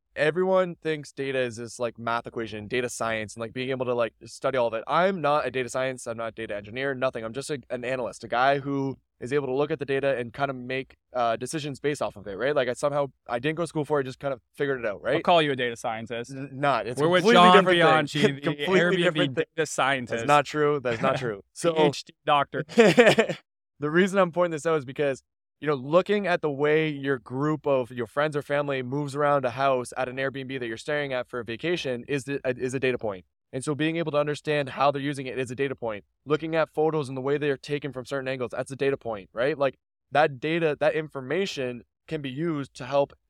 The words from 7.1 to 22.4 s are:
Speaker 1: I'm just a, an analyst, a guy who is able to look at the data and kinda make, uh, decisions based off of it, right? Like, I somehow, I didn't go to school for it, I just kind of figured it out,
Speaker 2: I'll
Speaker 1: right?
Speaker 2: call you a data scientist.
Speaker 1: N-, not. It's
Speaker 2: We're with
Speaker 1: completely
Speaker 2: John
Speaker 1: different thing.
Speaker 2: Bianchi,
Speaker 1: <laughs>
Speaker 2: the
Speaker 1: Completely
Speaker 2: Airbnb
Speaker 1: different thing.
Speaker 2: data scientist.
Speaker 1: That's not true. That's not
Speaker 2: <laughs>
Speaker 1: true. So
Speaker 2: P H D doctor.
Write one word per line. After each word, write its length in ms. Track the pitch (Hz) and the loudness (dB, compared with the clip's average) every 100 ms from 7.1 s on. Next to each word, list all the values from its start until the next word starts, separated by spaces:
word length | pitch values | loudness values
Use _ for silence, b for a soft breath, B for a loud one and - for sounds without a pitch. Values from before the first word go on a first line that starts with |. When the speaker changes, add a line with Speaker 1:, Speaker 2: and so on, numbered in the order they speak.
| 123 | -2
Speaker 1:
I'm 80 | 113 | -6
just 160 | 120 135 | -8 -6
a, 100 | 143 - | -8 -6
an 140 | 123 | -6
analyst, 400 | 120 131 110 - | -4 -4 -4 -8
a 40 | 113 | -4
guy 300 | 117 131 143 | 2 4 4
who 400 | 135 139 135 127 _ _ | 0 -2 -4 -6 _ _
is 120 | 123 | -2
able 140 | 143 135 | -2 0
to 80 | |
look 160 | 131 143 | 0 0
at 80 | 156 | -2
the 60 | |
data 320 | 139 135 139 123 | -2 0 0 -2
and 140 | 120 | -4
kinda 200 | 120 139 | -4 -4
make, 440 | 131 123 131 131 - _ | -4 -6 -6 -6 -16 _
uh, 220 | 123 120 113 | -2 0 0
decisions 420 | 123 160 147 131 | -4 -6 -6 -4
based 240 | 143 147 | -4 -2
off 140 | 107 101 | -4 -6
of 100 | 98 | -12
it, 80 | 95 | -2
right? 200 | 127 147 | 0 2
Like, 120 | 123 | 0
I 40 | |
somehow, 340 | 120 147 147 139 - - | 0 0 0 -2 -6 -6
I 100 | 120 | -2
didn't 180 | 143 160 | -2 -2
go 40 | |
to 40 | 165 | -2
school 160 | 156 | -2
for 160 | 143 147 | 0 0
it, 40 | |
I 20 | 127 | 0
just 120 | 123 | -4
kind 160 | 143 | -6
of 60 | 127 _ | -6 _
figured 260 | - 143 131 | -4 -2 0
it 60 | 113 | -2
out, 80 | 92 | -4
Speaker 2:
I'll 160 | 92 | 0
Speaker 1:
right? 100 | 156 | 2
Speaker 2:
call 160 | 175 170 | 6 6
you 100 | 151 | 4
a 40 | 127 | 0
data 200 | 123 117 | -2 -2
scientist. 560 | 123 110 113 120 120 | -6 -6 -6 -8 -8
Speaker 1:
N-, 180 | 135 135 | -10 -10
not. 320 | 131 143 120 104 | -2 2 2 0
It's 120 | 131 | 0
Speaker 2:
We're 80 | 156 | 4
with 140 | 180 | 6
Speaker 1:
completely 120 | 185 180 | 8 10
Speaker 2:
John 120 | 180 185 | 10 8
Speaker 1:
different 40 | 185 | 6
thing. 180 | 175 165 | 4 6
Speaker 2:
Bianchi, 340 | 156 147 151 | 4 2 2
Speaker 1:
<laughs> 120 | 143 | 2
Speaker 2:
the 80 | 139 | 2
Speaker 1:
Completely 400 | 147 147 147 185 | -4 -2 2 4
Speaker 2:
Airbnb 160 | 175 185 | 4 2
Speaker 1:
different 320 | 180 156 143 127 | 2 2 -2 -2
thing. 80 | - - | -4 -4
Speaker 2:
data 100 | 151 | -2
scientist. 500 | - 131 135 120 117 | 0 0 0 -2 -4
Speaker 1:
That's 100 | 120 | 4
not 160 | 147 | 4
true. 360 | 139 151 147 147 | 4 0 2 2
That's 200 | 120 113 | 0 0
not 140 | 135 135 | 0 0
Speaker 2:
<laughs> 60 | |
Speaker 1:
true. 180 | 123 101 - | -4 -6 -12
So 200 | - 170 | -2 0
Speaker 2:
P 80 | 160 | 4
H 220 | 151 135 | 2 2
D 100 | - _ 147 | -12 _ 0
doctor. 380 | 147 | 2